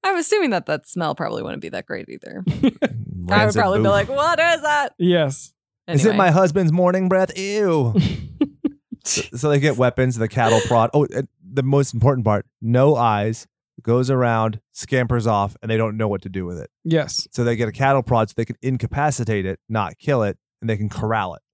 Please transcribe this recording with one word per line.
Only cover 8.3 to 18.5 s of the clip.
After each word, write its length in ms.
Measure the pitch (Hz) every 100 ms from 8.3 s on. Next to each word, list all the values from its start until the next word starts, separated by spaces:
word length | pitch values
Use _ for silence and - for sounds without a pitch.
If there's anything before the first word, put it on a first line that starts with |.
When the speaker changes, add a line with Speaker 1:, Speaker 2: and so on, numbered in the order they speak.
| - 285 - - - _ -
Speaker 2:
So, 180 | - - - 120
so 100 | 147
they 100 | 143
get 200 | 147 127
weapons, 380 | 127 - 127 117
the 120 | 110
cattle 320 | 131 113 113 -
prod. 240 | 120 113
Oh, 140 | 147 147
and 140 | 117 135 _
the 200 | 90 131
most 320 | 131 139 139
important 320 | 117 117 127 110
part, 180 | 104 - _
no 340 | 113 120 139
eyes, 520 | 139 117 104 104 110 - _ _ -
goes 300 | - 120 127
around, 500 | 135 120 113 110 110 _
scampers 540 | - - 131 123 123 110
off, 300 | 104 101 -
and 80 | 110
they 80 | 113
don't 180 | 110 107
know 120 | 110
what 120 | 98
to 60 | 95
do 160 | 95
with 140 | 87 87
it. 100 | - _
Speaker 3:
Yes. 420 | 165 160 139 - -
Speaker 2:
So 120 | -
they 140 | 120 117
get 120 | 113
a 40 |
cattle 300 | 104 135 139
prod 260 | 117 120 110
so 60 | -
they 80 |
can 120 | 117